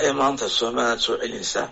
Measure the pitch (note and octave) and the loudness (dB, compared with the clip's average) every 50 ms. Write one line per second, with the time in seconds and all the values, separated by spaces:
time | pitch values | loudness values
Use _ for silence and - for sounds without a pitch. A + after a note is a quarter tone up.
0 | D#3 D3 C#3 C#3+ C3+ C#3 C#3 C3 A#2+ - - - A#2 A#2 A#2+ B2 A#2+ A#2 A#2 A2+ | 2 2 2 4 2 2 2 0 -2 -2 0 0 0 0 0 2 2 2 2 2
1 | - - A2+ - - - - - - - - - - - | 0 0 0 0 -2 -4 -6 -6 -6 -4 -2 -2 -4 -4